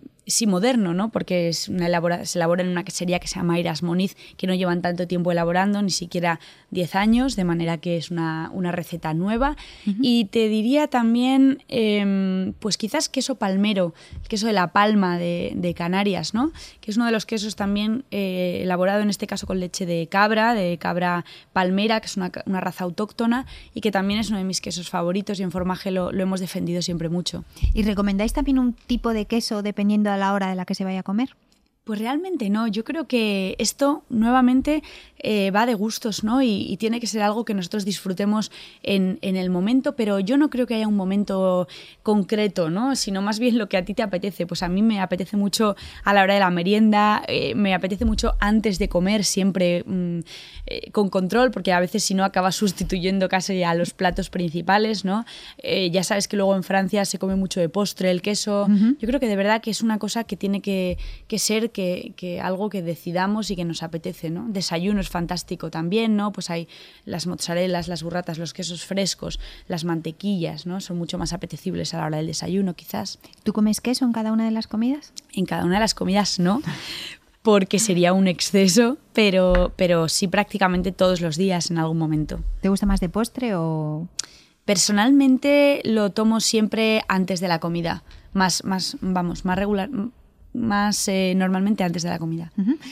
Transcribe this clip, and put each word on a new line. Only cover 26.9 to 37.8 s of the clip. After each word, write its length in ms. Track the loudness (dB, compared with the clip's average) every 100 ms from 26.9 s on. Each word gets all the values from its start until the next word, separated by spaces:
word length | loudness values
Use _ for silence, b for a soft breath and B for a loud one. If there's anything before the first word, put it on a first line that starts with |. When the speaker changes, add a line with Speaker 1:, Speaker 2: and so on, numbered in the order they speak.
| -4 -4
Speaker 1:
mucho. 360 | -4 -4 -8 -12 B B
Speaker 2:
¿Y 80 | 2
recomendáis 500 | 2 2 0 0 0
también 280 | 0 2 2
un 120 | 2
tipo 400 | -2 -4 -2 0
de 140 | -2 -2
queso 360 | -2 -2 -2
dependiendo 480 | -2 0 2 2 2
a 40 | 2
la 180 | 0
hora 160 | 0 0
de 40 | -4
la 100 | -4
que 80 |
se 100 | -4
vaya 160 | -4 -4
a 20 |
comer? 280 | -4 -2 -4 -6 _ _ _ _
Speaker 1:
Pues 140 | -10 -6
realmente 500 | -4 -4 -4 -4 0
no, 200 | 0 0
yo 160 | -2
creo 240 | -4 -6 -2
que 480 | 0 2 0 -2 -2
esto 460 | -4 2 2 2 -2
nuevamente, 760 | 0 4 6 6 4 2 0 B B B -8
eh, 320 | -2 0 2
va 160 | 2 2
de 80 |
gustos, 480 | 2 -2 -4 -4 -4
¿no? 180 | 0 2
Y, 60 | 2 2 -2
y 60 | -4
tiene 240 | -2 -2
que 80 | -4
ser 140 | 0
algo 220 | 0 0
que 100 | -2
nosotros 300 | -4 -4 -4